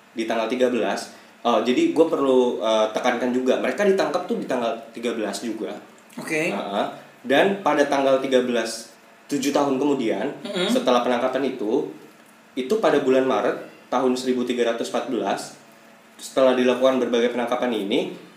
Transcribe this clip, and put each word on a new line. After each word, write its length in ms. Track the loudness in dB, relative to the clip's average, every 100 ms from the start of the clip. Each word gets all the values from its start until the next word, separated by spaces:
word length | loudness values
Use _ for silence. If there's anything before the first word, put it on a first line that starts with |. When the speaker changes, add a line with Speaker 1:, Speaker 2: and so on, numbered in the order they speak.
| -12
Speaker 1:
di 100 | -6
tanggal 240 | -4 -2 -2
tiga 200 | 2 2
belas, 440 | 2 0 -2 -8 -16 -20 -4
eh, 200 | 0 2
jadi 280 | 2 2 2
gue 160 | 4 2
perlu, 520 | 2 4 4 4 2
eh, 280 | 2 2 2
tekankan 400 | 0 0 0 0
juga, 280 | 0 0 0
mereka 240 | 0 0
ditangkap 400 | 2 2 2 -2
tuh 120 | -4 -6
di 100 | -4
tanggal 240 | -2 -2 -4 -10
tiga 200 | -8 -6
belas 280 | -4 -4 -6
juga. 360 | -8 -6 -8 -10 -16 -20 -20
Speaker 2:
Oke. 340 | -14 -6 -4 -2
Speaker 1:
Heeh. 360 | -4 -4 -4 -4 -6 -18 -12
Dan 360 | 0 4 4 2
pada 220 | 0 2
tanggal 340 | 2 2 2 2
tiga 200 | 4 2
belas, 540 | 2 0 -2 -6 -14 -20 -20 -20 -6
tujuh 240 | -4 0
tahun 260 | 2 2 0
kemudian, 540 | 0 0 0 -2 -4 -6
Speaker 2:
Mm-mm. 260 | -8 -4 -2
Speaker 1:
setelah 340 | 0 2 2
penangkapan 420 | 2 0 0 -2 -4
itu, 420 | -4 -2 -2 -2 -8 -20 -20 -20 -20 -12
itu 220 | -6 -2 0
pada 220 | 2 2
bulan 260 | 4 2
Maret 340 | 2 0 0 -2 -8 -20 -6
tahun 260 | -2 0
seribu 280 | 0 -2 -2
tiga 200 | -2 0
ratus 220 | 0 -2 -4
empat 180 | -6 -4
belas, 320 | -4 -2 -4 -6 -16 -20 -20 -20 -20 -20 -18
setelah 380 | -8 2 4
dilakukan 440 | 4 2 4 4 2
berbagai 320 | 2 2 2
penangkapan 440 | 0 -2 -2 -2 -2
ini, 380 | -2 -2 -2 -8 -18